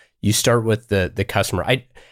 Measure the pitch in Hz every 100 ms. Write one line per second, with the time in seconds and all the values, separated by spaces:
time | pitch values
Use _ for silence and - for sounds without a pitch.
0 | _ _ 101 107 - 120 113 107 - 101
1 | 90 - 98 - 98 95 85 127 - -
2 | -